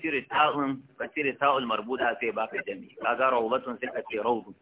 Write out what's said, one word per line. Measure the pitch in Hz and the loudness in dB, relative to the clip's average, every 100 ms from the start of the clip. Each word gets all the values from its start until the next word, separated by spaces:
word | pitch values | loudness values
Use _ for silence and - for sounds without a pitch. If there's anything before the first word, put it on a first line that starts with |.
cire | 160 143 120 | -2 -4 0
ta'un, | 160 151 139 139 135 - - | 4 4 4 -2 -4 -8 -10
ka | 147 - | -8 -2
cire | 139 127 | -2 2
ta'ul | 143 135 123 | 4 4 2
marbuta | 107 107 127 120 113 | -2 -2 -2 0 0
sai | 117 | -2
baka | 104 110 98 101 | -2 -4 -4 -8
jam'i. | 95 - - | -10 -12 -4
Ka | 113 117 | -2 2
ga | 131 | 4
raubatun | 123 113 131 131 117 | 2 2 0 -2 -6
sai | 127 | -6
ka | 123 - | -6 -6
ce | 110 | -2
raubu. | 107 117 104 - | 0 0 -2 -16